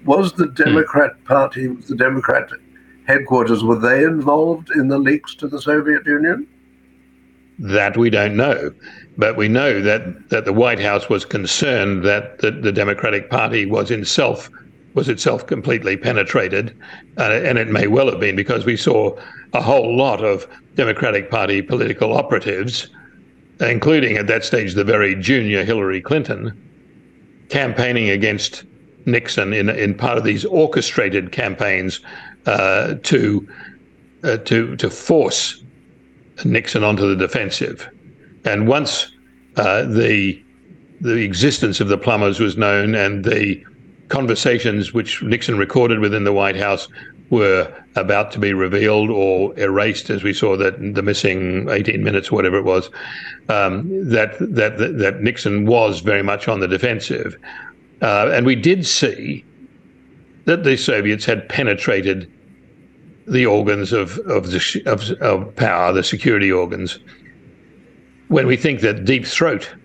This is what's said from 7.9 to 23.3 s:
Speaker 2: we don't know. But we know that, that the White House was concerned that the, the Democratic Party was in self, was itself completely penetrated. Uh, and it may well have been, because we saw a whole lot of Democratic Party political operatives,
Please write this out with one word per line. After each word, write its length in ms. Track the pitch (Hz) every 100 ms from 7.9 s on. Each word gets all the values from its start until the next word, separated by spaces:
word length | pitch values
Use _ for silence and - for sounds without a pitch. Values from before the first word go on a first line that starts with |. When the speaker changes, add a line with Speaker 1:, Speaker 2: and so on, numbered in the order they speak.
| 110
Speaker 2:
we 120 | 117
don't 260 | 107 104 104
know. 380 | 135 131 73 - - - - -
But 200 | 107 110
we 100 | 107
know 320 | 117 143 104
that, 480 | 98 107 - - -
that 160 | 113 95
the 60 |
White 280 | 101 123 113
House 280 | 104 101 -
was 160 | 101
concerned 800 | - 117 92 - 147 123 101 98
that 360 | 90 104 104 -
the, 120 | 113
the 200 | 131 117
Democratic 580 | 98 101 101 117 101 98
Party 360 | 120 107 117 98
was 260 | 107 104
in 120 | 113 -
self, 440 | - 135 - - - - - - -
was 120 | -
itself 380 | 110 - 113 -
completely 500 | 131 139 120 92 98
penetrated. 800 | 120 113 98 135 95 95 113 - - - - -
Uh, 240 | 110 113
and 140 | 139 123
it 100 | 113
may 200 | 107 104
well 220 | 117 135
have 100 | 95
been, 160 | 101 95
because 300 | 98 117 117
we 100 | 113
saw 400 | - 113 104 - - - -
a 80 | 120
whole 340 | 113 135 117 120
lot 260 | 135 101
of 240 | 107 95 - - _
Democratic 560 | - 117 107 127 101 95
Party 320 | 113 98 101
political 500 | 98 123 117 - 110 120
operatives, 720 | - 104 107 92 117 117 - - - - -